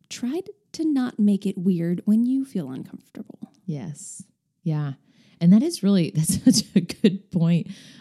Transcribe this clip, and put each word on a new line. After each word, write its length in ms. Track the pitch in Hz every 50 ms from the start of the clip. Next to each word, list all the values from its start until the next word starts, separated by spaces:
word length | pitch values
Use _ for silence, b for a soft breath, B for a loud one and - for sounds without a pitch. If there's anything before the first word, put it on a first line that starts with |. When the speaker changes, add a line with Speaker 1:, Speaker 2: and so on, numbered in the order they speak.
| _ _
Speaker 1:
try 340 | - - 247 247 285 359 381 - - - _ _ -
to 100 | - 330
not 340 | 320 294 262 254 247 - -
make 260 | 208 208 202 190 -
it 140 | 190 190 -
weird 440 | 175 196 185 165 170 170 180 175 -
when 200 | 208 214 226 240
you 200 | 247 262 269 269
feel 260 | - - 190 147 127
uncomfortable. 840 | 131 - - - - - - _ - - - - - - - - _ _ _
Speaker 2:
Yes. 560 | 185 151 139 113 - 143 - - - - - - - _ _ _ _ _ _ _
Yeah. 300 | 165 156 151 147 143 135 - b b b b b b b b
And 120 | 170 175 196
that 100 | 220 277
is 200 | 349 330 - -
really, 280 | 196 202 185 165 -
<laughs> 40 | -
that's 280 | 156 156 - - - -
such 220 | 262 - 226 - - -
a 60 | 196
good 500 | 175 - - - - 208 190 190 - _
point. 380 | - 175 165 165 175 160 - B B B B B B B